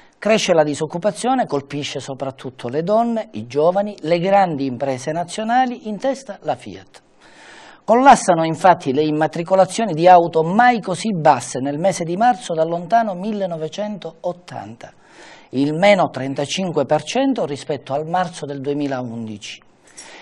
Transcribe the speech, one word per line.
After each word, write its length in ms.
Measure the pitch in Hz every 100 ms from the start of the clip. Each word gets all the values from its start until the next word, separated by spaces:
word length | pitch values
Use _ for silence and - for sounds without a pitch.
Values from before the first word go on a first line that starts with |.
| - _
Cresce 380 | 208 220 -
la 100 | 170
disoccupazione, 800 | 151 143 156 175 208 - 233 262
colpisce 560 | 202 143 135 143 139 143
soprattutto 680 | 131 131 135 131 131 123 120
le 140 | 139
donne, 460 | 170 214 233 226 214
i 140 | - 117
giovani, 480 | 135 160 185 208 202
le 160 | 151 170
grandi 440 | 180 196 185 147
imprese 480 | 135 123 139 131 143
nazionali, 760 | 160 170 - 220 247 254 240 214
in 100 | 208
testa 400 | 262 269 - 196
la 120 | 151
Fiat. 480 | 135 - 95 104 - _ _ - - - - - -
Collassano 600 | - 226 277 240 - 170 165
infatti 480 | 160 190 170 143
le 80 | 131
immatricolazioni 880 | 156 151 156 165 170 190 185 202 226
di 160 | 156 175
auto 340 | 180 170 160
mai 380 | 160 202 247 240
così 300 | 185 175 226
basse 480 | 185 151 131 - 135
nel 180 | 135 147
mese 260 | 185 180
di 120 | 165 180
marzo 380 | 240 240 -
dal 120 | 165 160
lontano 460 | 170 170 226 226
millenovecentottanta, 1800 | 180 202 208 190 165 160 - 208 208 165 - 180 175 - 123 104 117 - - _ - - - -
il 240 | 127 143
meno 340 | 156 196 202 147
trentacinque 800 | - 135 135 143 - 190 151 131
per 160 | 151
cento 420 | 151 247 269 233
rispetto 480 | 160 143 - 143 -
al 140 | 143 156
marzo 400 | 180 175 - 139
del 160 | 143
duemilaundici. 960 | 135 143 143 131 123 117 110 104 - - - _ _ - - -